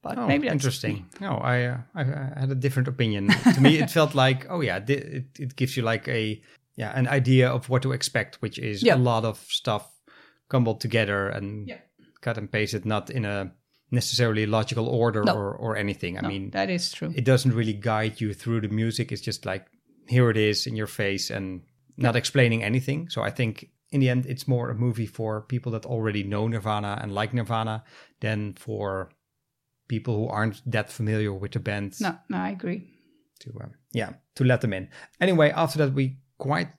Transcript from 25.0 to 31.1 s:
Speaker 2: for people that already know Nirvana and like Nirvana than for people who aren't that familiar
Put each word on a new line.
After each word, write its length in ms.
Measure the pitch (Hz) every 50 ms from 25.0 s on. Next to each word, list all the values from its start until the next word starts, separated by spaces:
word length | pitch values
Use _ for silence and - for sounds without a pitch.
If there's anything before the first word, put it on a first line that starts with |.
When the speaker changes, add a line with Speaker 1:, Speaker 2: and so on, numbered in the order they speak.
| 113
Speaker 2:
for 360 | 104 - - 113 110 107 107 110
people 280 | _ 131 120 - 120 110
that 140 | 110 107
already 380 | - 123 113 110 110 104 104 98
know 240 | 101 104 104 110 117
Nirvana 500 | 113 110 98 107 107 104 104 101 101 107
and 120 | 113 107 98
like 180 | 101 107 107 123
Nirvana 520 | 123 113 110 117 113 113 113 110 110 - _ - - - _ _ _
than 340 | - 110 110 104 104 101 92
for 560 | - - - 107 104 104 98 95 95 92 - _ _ _ _ _ _ _ _ _ _ _ _ _ _ _ _
people 280 | 117 110 110 123 113
who 100 | 104 110 117
aren't 340 | 104 107 107 113 104 - - 123
that 200 | 117 110 107 -
familiar 440 | - - 110 107